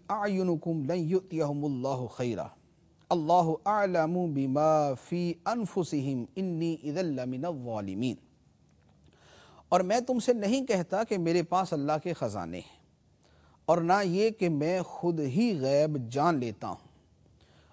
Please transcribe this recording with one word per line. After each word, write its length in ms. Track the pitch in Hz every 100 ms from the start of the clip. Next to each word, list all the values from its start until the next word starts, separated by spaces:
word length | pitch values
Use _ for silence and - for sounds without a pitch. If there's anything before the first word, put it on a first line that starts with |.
| -
أَعْيُنُكُمْ 760 | 208 208 190 185 165 175 165
لَنْ 260 | 135 180 160
يُؤْتِيَهُمُ 540 | 185 185 160 147 147
اللَّهُ 440 | 147 131 135 131 123
خَيْرًا 400 | - 123 101 78 - _ _ _ _ _
اللَّهُ 460 | 180 151 175 165 160 -
أَعْلَمُ 640 | 208 202 175 156 180 180
بِمَا 640 | 139 135 135 156 156 143 127 -
فِي 240 | 175 175 165 -
أَنْفُسِهِمْ 760 | 233 202 - 170 151 135 131 117 -
إِنِّي 380 | 190 165 165 160
إِذًا 260 | 147 151
لَّمِنَ 440 | 175 131 127 127 165
الظَّالِمِينَ۔" 720 | 151 120 110 98 95 127 107 _ _ _ _ _ _ _ _ - _ - - - - -
اور 120 | 180
میں 200 | 185 233
تم 180 | 247 254
سے 140 | 214
نہیں 340 | 240 202 262 262
کہتا 380 | 196 170 190
کہ 140 | 226 196
میرے 240 | 165 175
پاس 300 | 165 180 180
اللہ 200 | 156 143 156
کے 100 | 180
خزانے 460 | 165 123 101 85 90
ہیں، 220 | - - _ _ _ _ _ _ _ _ -
اور 120 | 170
نہ 260 | 170 190
یہ 260 | 196 180 220
کہ 180 | 220 175
میں 340 | 147 151 185
خود 380 | 170 - 175 165
ہی 380 | 143 139 240 175
غیب 500 | 131 143 156 147 117
جان 280 | 127 160 156
لیتا 300 | 120 107 113
ہوں، 200 | 87 - - _ _ _ _ _ _ _